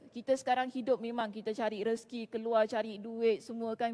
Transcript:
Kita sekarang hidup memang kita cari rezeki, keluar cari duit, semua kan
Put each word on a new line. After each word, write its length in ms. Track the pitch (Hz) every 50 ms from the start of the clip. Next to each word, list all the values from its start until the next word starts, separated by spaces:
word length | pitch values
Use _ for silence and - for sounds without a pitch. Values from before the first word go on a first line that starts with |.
| - - -
Kita 160 | 240 226 - 262 262
sekarang 320 | - 254 247 254 254 262
hidup 320 | - 254 226 262 254 - 226
memang 240 | 233 233 240 226
kita 240 | 214 202 220 202 220
cari 320 | 220 226 226 214 220 202 208
rezeki, 480 | 226 226 226 - - 247 240 226 -
keluar 400 | - 226 220 226 233 220 220 220
cari 320 | 254 220 220 226 208 202 202
duit, 400 | 233 226 226 233 226 214 202 220
semua 320 | - 233 226 226 226 220
kan 160 | - 240 233